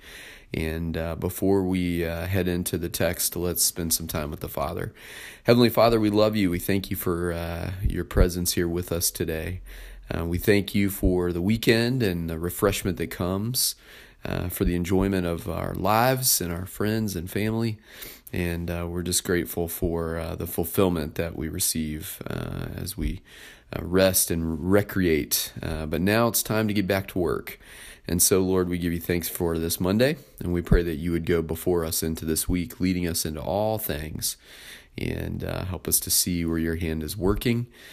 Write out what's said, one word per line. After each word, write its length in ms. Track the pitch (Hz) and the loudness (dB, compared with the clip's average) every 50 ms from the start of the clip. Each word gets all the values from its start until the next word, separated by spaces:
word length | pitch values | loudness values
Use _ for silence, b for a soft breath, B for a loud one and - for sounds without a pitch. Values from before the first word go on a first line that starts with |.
| B B B B B B B B B - - | B B B B B B B B B -8 -6
And, 420 | - 80 78 80 82 85 82 80 | -4 -2 -2 -2 -4 -4 -4 -4
uh, 200 | 82 80 85 82 | -4 -4 -4 -4
before 440 | 76 - 90 - - 98 95 98 98 | -4 -4 -4 -2 0 2 4 4 4
we, 420 | 92 92 92 92 90 87 87 85 85 | 4 2 2 0 0 0 0 0 -2
uh, 220 | 82 82 85 82 | -2 -2 -4 -4
head 220 | 87 95 95 90 | -2 0 0 2
into 320 | 90 87 87 90 - - 85 | 2 0 0 0 -2 -2 -2
the 100 | 85 87 | -2 -4
text, 460 | - - 87 85 87 82 - - - | -2 0 0 0 0 0 -2 -2 -2
let's 260 | 85 87 90 82 - | -2 -2 -2 0 0
spend 320 | - - - - 82 82 - | 0 0 0 -2 -2 0 0
some 140 | - 82 | -2 -2
time 240 | 82 - 82 76 73 | -2 -4 -4 -4 -4
with 80 | 78 - | -6 -8
the 100 | - - | -8 -6
Father. 420 | - - 71 80 90 92 87 - B B B B B B B B B B B | -4 -4 -4 -2 -4 -4 -6 -8 B B B B B B B B B B B
Heavenly 260 | - 120 120 123 110 | 6 6 8 6 6
Father, 300 | - - 110 117 117 110 | 6 6 6 6 6 6
we 100 | 107 104 | 4 4
love 260 | 104 107 107 107 107 | 6 6 6 4 4
you. 140 | 107 98 90 | 4 2 2
We 80 | 87 | 2
thank 320 | 87 - - 98 98 92 - | 0 0 0 0 0 0 -2
you 80 | 98 | -4
for, 340 | - - 92 87 85 87 87 | -4 -2 -2 -2 0 0 -2
uh, 420 | 85 85 85 85 85 85 87 90 95 92 101 | -2 -2 -4 -4 -4 -4 -4 -6 -2 0 0
your 180 | 95 - 87 85 | 0 0 -2 -4
presence 480 | - - 104 92 90 85 90 90 - - | 2 4 6 6 6 4 0 -2 0 0
here 140 | 92 87 | 0 0
with 240 | 85 85 87 87 - | 0 0 -2 -2 -2
us 200 | 82 87 - - | -2 0 0 -2
today. 500 | - - 87 82 80 80 82 87 92 90 B B B B B B B B B - | -2 -2 -2 -2 -2 -4 -4 -6 -6 -8 B B B B B B B B B -6
Uh, 140 | - - 82 | -4 -4 -2
we 140 | 85 87 87 | -2 -2 2
thank 340 | - 110 101 101 92 - - | 4 4 4 4 4 2 0
you 160 | 104 101 98 | 2 2 0
for 420 | 95 - - 95 90 90 87 90 | 0 2 2 2 2 2 2 0
the 120 | 85 87 87 | 0 0 2
weekend 580 | 101 110 117 - 123 113 113 117 120 131 131 | 2 2 2 4 4 4 4 4 2 0 0
and 260 | 113 95 87 85 85 | 0 0 0 -2 -4
the 120 | 82 82 80 | -4 -4 -4
refreshment 580 | 85 87 - - - 98 98 - - 98 85 | -4 -4 -2 2 2 2 2 2 -2 -2 -2
that 140 | - 85 80 | -2 -4 -6
comes, 640 | - - 92 87 95 98 107 117 131 - - - - B B B B B B B B _ - | -4 -4 -2 -2 -2 -2 -2 -2 -2 0 -2 -2 -2 B B B B B B B B _ -8
uh, 220 | - 50 87 87 | -6 -4 -4 -4
for 160 | 90 - - 98 | -4 -2 -2 0
the 120 | 90 87 | 0 0
enjoyment 500 | 87 87 87 98 92 95 98 98 95 87 | 0 0 2 2 2 4 4 2 0 0
of 220 | 87 85 82 - 87 | -2 -2 -4 -6 -6
our 240 | 82 87 90 90 90 | -6 -4 -4 -4 -4
lives 640 | 90 87 98 107 110 120 131 131 131 127 - - - | -2 2 2 4 4 4 4 2 2 2 2 2 2
and 100 | 90 85 | 0 -2
our 160 | 87 87 95 | -4 -4 -6
friends 480 | - - - 101 104 110 113 110 104 92 | -6 -4 -2 0 0 0 0 0 -2 -4
and 160 | 87 82 92 | -4 -6 -4
family. 480 | - 98 107 110 113 113 117 113 107 107 B B B B B B B B B - | -2 -2 -2 0 0 0 -2 -2 -4 -6 B B B B B B B B B -8
And, 400 | - - 90 87 85 85 87 85 | -4 -2 -2 -2 -2 -2 -4 -4
uh, 160 | 87 85 87 85 | -4 -4 -4 -4
we're 140 | 85 90 85 | -4 -4 -2
just 220 | 90 87 - - | -2 -2 0 0
grateful 420 | - 90 87 80 - - 87 85 | 0 0 0 0 -2 -2 -4 -4
for, 500 | 82 - - 92 85 82 85 82 80 82 | -4 -2 -2 0 0 0 0 -2 -2 -4
uh, 180 | 82 82 82 85 | -4 -4 -6 -6
the 120 | 85 87 | -6 -6
fulfillment 680 | 87 - - 85 - - - 98 92 87 82 76 73 - | -4 -2 -4 -4 0 2 4 4 4 4 0 -2 -4 -4
that 200 | - 85 85 85 | -4 -4 -4 -4
we 140 | - 78 80 | -6 -6 -4
receive, 720 | 82 90 - - - 80 78 76 76 78 - - - - - | -4 -2 -2 0 0 -2 -2 -4 -4 -6 -8 -10 -10 -10 -8
uh, 420 | 50 50 50 50 50 50 50 50 50 50 | -8 -6 -6 -6 -6 -6 -6 -6 -8 -8
as 240 | 50 50 90 - | -8 -8 -8 -4
we, 220 | - 80 76 85 90 B B B B B B B B B - - | -2 -2 -2 -2 -4 B B B B B B B B B -8 -8
uh, 80 | 85 85 | -6 -2
rest 480 | 85 90 95 95 95 92 - - - | 2 4 6 6 6 6 4 2 2
and 400 | 90 82 82 82 80 73 80 92 | 0 0 0 0 -2 -2 2 4
recreate. 800 | 98 101 101 - - 98 92 85 80 73 - - - - - - - - | 4 4 4 2 2 2 4 4 4 2 2 0 -2 -2 -2 -4 -8 -8
Uh, 240 | - 82 80 78 80 | -6 -4 -4 -4 -4
but 140 | 76 80 76 | -2 0 2
now 300 | 90 101 107 113 120 117 | 2 4 4 4 4 2
it's 120 | - - | 2 0
time 280 | - - 110 107 110 104 | 0 0 2 2 2 2
to 40 | 101 | 2
get 140 | 104 98 | 2 2
back 220 | 90 98 95 95 - | 2 2 0 0 -2
to 100 | - 95 | -2 -2
work. 400 | 85 76 57 - - - - B B B B B B B B B B | 0 0 0 -2 -4 -8 -14 B B B B B B B B B B
And 140 | - 87 90 | -2 2 2
so, 200 | - - 104 95 | 4 6 6 4
Lord, 280 | 95 92 95 92 90 87 | 4 4 4 2 2 2
we 80 | 90 | 0
give 160 | 87 87 85 85 | 0 0 0 -2
you 60 | 85 | -2
thanks 280 | 80 - 90 87 85 | 0 0 0 0 0
for 320 | - - - 90 85 82 82 | -4 -4 -2 0 0 0 0
this 220 | 82 85 - - | 0 -2 -2 0
Monday, 340 | 92 90 101 110 127 139 165 B B B B - | 2 2 4 4 4 4 2 B B B B -8
and 140 | - 87 87 | -4 -2 -2
we 80 | 87 | 0
pray 220 | 85 - 92 90 85 | 2 4 4 4 4
that 120 | 85 80 | 2 -2
you 160 | 73 82 90 | -2 -2 0
would 140 | 85 82 82 | 0 0 2
go 160 | 85 85 82 | 2 2 2
before 420 | 82 80 82 - - 92 90 85 82 | 2 0 -4 -2 0 2 2 2 2
us 180 | 80 82 - | 0 -2 -2
into 220 | 82 80 80 80 82 | -2 -2 -2 -2 -2
this 240 | 80 78 76 - | -2 0 0 0
week, 320 | - 90 90 85 80 - - | 0 0 0 -2 -4 -4 -2
leading 260 | 92 92 92 90 87 | 0 0 2 2 0
us 200 | 85 82 - - | 0 0 -2 -2
into 160 | 82 78 76 | -4 -4 -4
all 360 | - - 87 101 107 110 110 | -4 -2 0 0 0 0 0
things, 600 | 104 - - 76 71 76 78 92 - - - - B B B B B B B B B B B - | -2 -2 -4 -4 -4 -6 -6 -6 -6 -4 -6 -6 B B B B B B B B B B B -10
and, 460 | - - - 50 - 50 50 - - - | -6 -4 -4 -4 -4 -4 -6 -6 -6 -6
uh, 220 | 50 - - 90 | -6 -6 -4 -6
help 200 | 90 92 - - | -6 -6 -6 -2
us 140 | - - - | -2 -2 0
to 100 | - - | 0 0
see 360 | - - - 95 90 85 85 | 0 0 2 0 0 0 0
where 120 | 80 82 | 0 0
your 200 | 82 80 82 82 | 0 0 0 -2
hand 260 | 82 87 80 80 80 78 | -2 -2 -2 -2 -2 -4
is 140 | 76 - | -6 -4
working, 500 | 101 85 95 104 - - 127 117 120 120 B B B B B | 0 0 2 2 2 2 0 0 0 -2 B B B B B